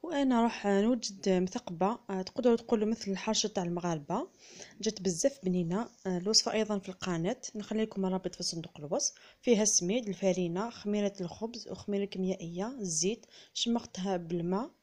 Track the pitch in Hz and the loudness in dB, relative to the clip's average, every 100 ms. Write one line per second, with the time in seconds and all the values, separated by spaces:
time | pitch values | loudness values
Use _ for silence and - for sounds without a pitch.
0 | 330 294 269 240 233 - 202 196 214 254 | -2 2 4 6 4 2 4 6 6 2
1 | - 196 202 185 185 247 - 165 190 240 | -2 -4 2 4 2 -2 -8 0 0 0
2 | - 190 190 - 240 233 - 226 214 226 | -4 -4 -4 2 4 4 2 0 2 -2
3 | 196 185 - 220 208 208 175 175 175 160 | -4 -4 0 0 0 -2 -2 -2 0 -2
4 | 147 190 359 _ - - - - 202 214 | -2 -4 -4 _ -20 -20 -20 -4 -4 -2
5 | 185 170 277 - 185 180 170 185 240 - | -2 2 0 0 0 0 0 -2 -4 -6
6 | 190 180 185 220 - 214 214 208 190 180 | -4 -2 2 2 2 0 0 -2 -4 -8
7 | - 170 170 254 - 214 202 220 220 202 | -2 0 0 -4 -8 -10 -4 -2 -2 -2
8 | 190 185 185 - 170 165 160 - 147 220 | -2 -2 -4 -6 -6 -6 -10 -12 -4 -2
9 | - - - - - 214 220 - 175 233 | -2 -6 -20 -4 4 6 6 2 2 0
10 | 214 185 196 180 180 170 233 226 208 208 | 0 0 2 2 0 0 -4 -6 -2 0
11 | 202 202 175 - 226 233 - 190 - 202 | 0 -2 -8 -6 -8 -8 -12 -10 -4 -2
12 | 202 190 185 185 170 170 214 277 190 156 | -2 -2 -2 -2 -6 -6 -6 -6 -4 0
13 | 175 226 - - - - 233 233 - - | 0 -2 -10 -20 -12 -4 0 0 -2 -6
14 | 196 180 165 175 170 190 247 _ | -2 -2 -2 -2 0 0 -2 _